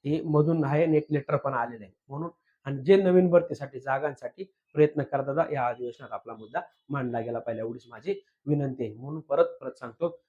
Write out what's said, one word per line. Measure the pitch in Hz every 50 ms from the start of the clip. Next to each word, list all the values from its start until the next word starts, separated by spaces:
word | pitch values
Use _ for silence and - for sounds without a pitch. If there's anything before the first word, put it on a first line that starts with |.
| - 143
हे | 151 160
मधून | - 165 151 147 151 160 165 165 147
आहे | 139 147 151 170
आणि | 165 156
एक | 151 151 -
लेटर | 151 143 - - 147
पण | 139 - 139
आलेलं | 135 120 117 120 117 113 104
आहे. | 95 _ _ _ _
म्हणून, | 139 147 165 165 _ _ _ _ _ _ _
आणि | 139 139 131 127
जे | 156 196
नवीन | 196 190 180 180 185 180 180
भरतीसाठी, | 170 175 170 - 151 - 143 135 - 123
जागांसाठी | - 135 135 135 147 147 139 _ 127 123 _ - 190 _ _ _ _ _ -
प्रयत्न | 147 151 151 - 151
करतात, | 135 - 143 135 135 139 139 156 160 151
या | 151 135 123
अधिवेशनात | 123 120 123 123 120 117 - 131 110
आपला | 113 101 _ 117 113
मुद्दा | 110 110 110 135 170 180 - _ _ _ -
मांडला | 143 139 127 123 120 117
गेला | 113 117 117 117
पाहिजे, | - 117 113 107
एवढीच | 110 117 113 - _ 117
माझी | 120 110 117 185 196 196 _ _ _ _ _
विनंती | 139 147 147 143 135 127 135 120
आहे. | 107 107
म्हणून | 117 127 143 156 160
परत | 151 - 139 156 170
परत | 170 - - 135 131
सांगतो | - - 131 117 113 _ 165 170 165 - _